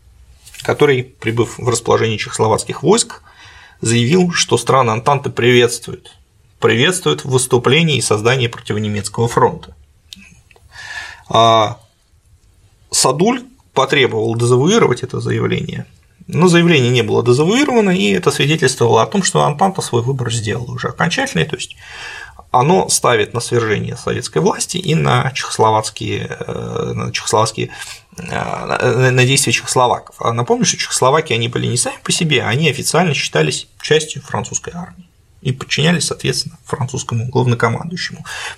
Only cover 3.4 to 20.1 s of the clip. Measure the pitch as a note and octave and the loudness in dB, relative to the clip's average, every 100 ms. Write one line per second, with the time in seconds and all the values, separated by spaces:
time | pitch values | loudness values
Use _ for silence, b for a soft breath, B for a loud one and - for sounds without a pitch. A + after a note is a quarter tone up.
3.4 | B B B B A2+ A#2+ A#2+ F3+ F3+ E3+ | B B B B 0 2 2 2 2 0
4.4 | - A#2+ - C3 A#2+ A2 B2 C#3+ C3+ - | 0 -2 2 2 2 0 0 0 -2 0
5.4 | A#2 B2 A#2+ - - - - _ _ _ | 4 4 4 0 -10 -16 -16 _ _ _
6.4 | _ _ A2+ A2+ D3+ F3+ D3+ D3 C3+ B2+ | _ _ 0 2 2 0 -2 -2 0 -2
7.4 | - B2 A#2 C#3+ E3 C3 - G#2+ A2 C3 | 2 2 4 2 2 0 0 0 2 0
8.4 | A#2+ - - G#2+ G#2+ G#2 G2 - A#2 - | -2 -6 -6 -4 -2 -4 -6 -2 0 2
9.4 | A#2+ E2+ - - _ _ _ - - - | 0 0 -14 -20 _ _ _ -20 -20 -20
10.4 | _ - _ B B B B B B A2+ | _ -20 _ B B B B B B 4
11.4 | A2+ A2+ G#2 G#2+ _ _ _ _ _ _ | 6 6 2 -4 _ _ _ _ _ _
12.4 | _ _ _ _ _ - C#3 C#3 G3+ C4 | _ _ _ _ _ 0 0 2 2 2
13.4 | - _ _ - C3 D3 A#2+ A2 A2+ A#2 | -6 _ _ -2 0 2 2 2 -2 0
14.4 | A#2+ B2 D3 A3+ - B2 B2+ - A#2+ A2+ | 2 4 4 4 4 0 -4 -6 -4 -2
15.4 | A#2 - - - - _ _ _ - C3 | -2 -2 -4 -8 -12 _ _ _ -8 2
16.4 | F3+ E3+ E3+ D#3 B2 B2 G#2+ A2 A#2 B2 | 4 6 6 4 4 2 2 0 2 2
17.4 | D#3+ A#3 D4 A#3+ G#3 F3+ G3+ F#3+ D#3+ - | 4 2 2 2 2 2 2 2 0 0
18.4 | C#3+ D#3+ C3 - A#2 A2+ A2+ G3+ F3+ D#3 | 0 2 0 2 2 4 2 0 0 0
19.4 | D3 D3 F#3+ F#3 - A#2+ A#2 | 0 2 0 0 -2 -2 -2